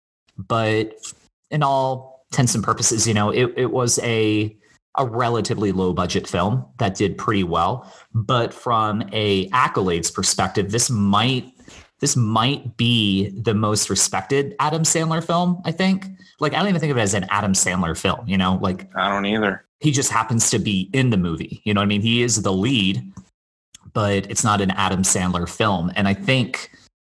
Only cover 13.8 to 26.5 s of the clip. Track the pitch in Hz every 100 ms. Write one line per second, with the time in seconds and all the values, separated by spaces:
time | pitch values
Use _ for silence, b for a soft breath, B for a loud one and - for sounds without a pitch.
13.8 | - 98 - 95 - 139 139 - 147 160
14.8 | 160 165 160 160 165 170 180 175 165 165
15.8 | 190 190 - - B B 151 135 202 170
16.8 | 151 127 104 101 90 101 104 95 - 92
17.8 | 85 78 95 - - 95 92 92 98 90
18.8 | - 95 95 101 98 110 104 95 - _
19.8 | 156 135 135 113 107 117 - 117 95 98
20.8 | 92 135 127 104 87 78 78 - - 101
21.8 | 101 104 113 117 120 110 101 92 110 131
22.8 | 95 127 - - - _ _ _ _ -
23.8 | - - 104 98 95 110 113 104 95 -
24.8 | 95 92 92 98 90 87 85 - 110 92
25.8 | 85 104 98 98 98 131 110